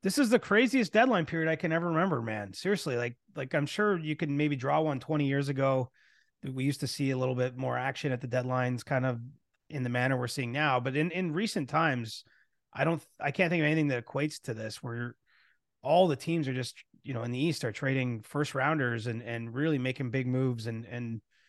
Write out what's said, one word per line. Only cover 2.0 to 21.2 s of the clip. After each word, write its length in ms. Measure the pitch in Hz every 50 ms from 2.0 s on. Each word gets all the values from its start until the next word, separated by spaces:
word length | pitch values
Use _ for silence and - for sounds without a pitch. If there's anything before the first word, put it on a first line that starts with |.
| 175 190 170 127
man. 320 | 113 113 110 107 104 98 92
Seriously, 420 | - - 185 208 196 - 160 131
like, 200 | 120 120 120 120 _ _ _ -
like, 180 | - 135 131 -
I'm 120 | 151 143
sure 300 | 139 - - 208 208 202
you 200 | 175 160 156 151
can 200 | 147 170 151 143
maybe 200 | 143 151 151 147
draw 240 | 135 120 135 143 156
one 180 | 160 156 143 131
twenty 300 | - - 156 151 147 139
years 200 | 139 139 143 139
ago. 440 | 143 131 135 135 135 131 127 123 _ _ _ _ _ _ _ _ _ _ -
We 220 | 135 131 131 131
used 160 | 139 143 -
to 80 | - 127
see 220 | - - 147 135
a 60 | 135
little 200 | 127 127 127 127
bit 200 | 123 127 127 123
more 220 | 123 131 127 123 123
action 320 | 127 135 127 - - 151
at 100 | 131 123
the 60 | -
deadlines, 580 | 123 113 123 123 127 127 127 127 123 123 120 -
kind 220 | - 143 131 127
of 140 | 131 123 117 117 123 - - _ _ _ _ _ _
in 140 | - 147 127
the 60 | 120
manner 260 | 120 123 123 131 135
we're 100 | 127 123
seeing 240 | 120 - - 131 120
now. 300 | 117 143 151 151 131 127
But 160 | 123 135 131
in, 160 | 147 156 175 165
in 200 | 180 185 175 151
recent 360 | 170 214 220 - - 151 123
times, 560 | - 151 165 160 135 123 117 110 - - - _ _ _ _ _ _ _ _ _ -
I 100 | - 143
don't, 180 | 156 170 151 - _ _ _
I 100 | - 143
can't 180 | 139 - 190 170
think 120 | 170 170
of 60 | 156
anything 220 | 147 156 160 156 147
that 160 | 135 120 113
equates 380 | - - 139 143 156 - - _
to 120 | - 120
this, 280 | 107 110 110 113 - -
where 320 | 127 117 117 120 120 117 _ _ _ _ _ _ _ _ _ _ _ _ _ -
all 240 | 131 151 175 190 180
the 80 | 147
teams 320 | 127 - - 165 170 151 135
are 60 | 131
just, 200 | 127 127 - - - - _ _ - _
you 100 | 139 135
know, 80 | 113 113
in 80 | 120
the 80 | 123 127
East 260 | 139 170 156 - -
are 60 | 120
trading 520 | 104 - - 135 135 135 127 123 120 110 104
first 320 | - - 143 147 139 -
rounders 520 | 139 131 143 160 156 135 123 117 117 107
and, 160 | 120 117 113 120
and 320 | 113 117 117 117 117 113
really 240 | 127 147 160 156 139
making 320 | 123 131 127 - 135 127
big 160 | 110 135 127
moves. 400 | 127 127 131 131 131 123 117 110
And, 180 | 117 113 113 117
and, 340 | 107 - 120 120 117 113 113